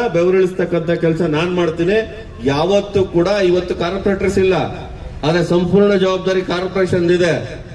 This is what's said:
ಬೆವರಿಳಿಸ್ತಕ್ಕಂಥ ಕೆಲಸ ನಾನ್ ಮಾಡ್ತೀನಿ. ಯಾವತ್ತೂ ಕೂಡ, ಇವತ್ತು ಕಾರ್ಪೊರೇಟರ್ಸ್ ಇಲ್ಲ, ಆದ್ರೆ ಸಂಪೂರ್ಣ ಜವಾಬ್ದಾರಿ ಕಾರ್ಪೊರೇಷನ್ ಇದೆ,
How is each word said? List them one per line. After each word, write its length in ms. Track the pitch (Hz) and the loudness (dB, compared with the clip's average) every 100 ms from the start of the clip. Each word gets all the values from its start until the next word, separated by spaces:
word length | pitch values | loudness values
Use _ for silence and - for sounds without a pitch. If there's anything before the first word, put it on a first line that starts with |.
| 233 | 0
ಬೆವರಿಳಿಸ್ತಕ್ಕಂಥ 800 | 170 175 185 180 185 175 170 156 165 | 0 2 2 2 0 -2 -2 -2 0
ಕೆಲಸ 180 | 165 160 | 0 0
ನಾನ್ 300 | 170 151 175 180 | 0 0 0 0
ಮಾಡ್ತೀನಿ. 380 | 170 160 170 214 220 - - - 120 | 0 0 0 0 -2 -8 -14 -6 -2
ಯಾವತ್ತೂ 500 | 143 170 202 202 196 185 170 | 0 2 2 0 0 0 2
ಕೂಡ, 120 | 170 208 180 | 2 2 2
ಇವತ್ತು 260 | 175 - 170 | 2 0 -4
ಕಾರ್ಪೊರೇಟರ್ಸ್ 560 | 170 196 202 196 196 196 185 | -4 -2 -2 0 0 2 2
ಇಲ್ಲ, 100 | 170 - - - - - - 147 | 2 -2 -6 -12 -14 -14 -6 0
ಆದ್ರೆ 180 | 175 160 | 0 2
ಸಂಪೂರ್ಣ 380 | 175 175 196 202 202 | 2 2 4 4 4
ಜವಾಬ್ದಾರಿ 380 | 185 185 180 185 180 | 2 0 0 0 0
ಕಾರ್ಪೊರೇಷನ್ 580 | 175 185 196 185 185 170 175 | -4 -4 -2 0 2 2 2
ಇದೆ, 160 | 170 147 - - - | 2 0 -4 -10 -14